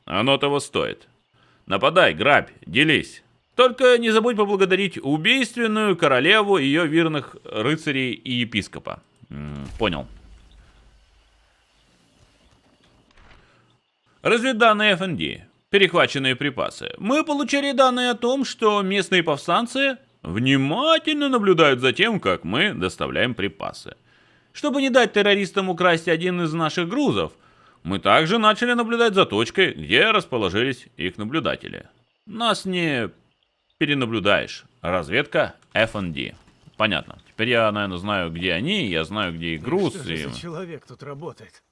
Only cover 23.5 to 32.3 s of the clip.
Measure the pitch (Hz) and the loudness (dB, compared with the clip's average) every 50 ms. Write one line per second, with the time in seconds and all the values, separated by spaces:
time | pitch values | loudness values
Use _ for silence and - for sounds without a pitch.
23.5 | - - 50 50 - - - - - - _ _ _ _ _ _ _ _ _ _ | -6 -8 -10 -10 -10 -12 -16 -20 -20 -20 _ _ _ _ _ _ _ _ _ _
24.5 | _ - - 294 247 285 269 269 240 262 233 - - 208 202 208 196 202 196 170 | _ -6 -4 -2 0 0 0 2 4 4 4 4 2 2 2 4 2 2 0 -2
25.5 | - 196 190 185 175 165 180 180 165 165 165 180 160 160 175 180 180 175 170 156 | -4 -4 -2 -2 -2 0 2 2 2 2 0 0 -2 0 0 -2 -2 -2 -2 -2
26.5 | 156 165 160 151 - 180 170 170 220 285 294 214 120 95 80 73 - _ _ _ | -2 -2 -4 -2 -2 -2 -4 -2 -2 0 0 2 2 0 -2 -4 -6 _ _ _
27.5 | _ _ _ _ _ _ - 85 98 92 - 98 110 143 160 160 214 233 214 214 | _ _ _ _ _ _ -6 -6 -4 0 4 4 4 6 4 2 0 2 4 2
28.5 | 214 - 240 247 240 240 233 226 233 233 233 226 185 190 160 - - 104 117 - | 2 2 0 0 0 0 0 -2 0 0 2 2 4 2 2 2 2 0 -2 0
29.5 | - 190 180 147 - 73 78 76 101 139 196 226 214 196 - - 131 113 101 87 | 0 0 0 0 0 -4 -2 2 4 4 4 4 2 0 -2 -2 -2 -2 0 0
30.5 | 90 107 127 135 123 - - - _ - 82 90 - - 104 110 143 160 120 80 | 0 0 0 -2 -4 -6 -12 -18 _ -8 -6 -6 -6 -6 -8 -6 -4 -4 -2 -2
31.5 | 64 - - 50 50 50 - _ _ _ _ _ _ _ _ 214 | -4 -6 -8 -12 -16 -16 -16 _ _ _ _ _ _ _ _ -14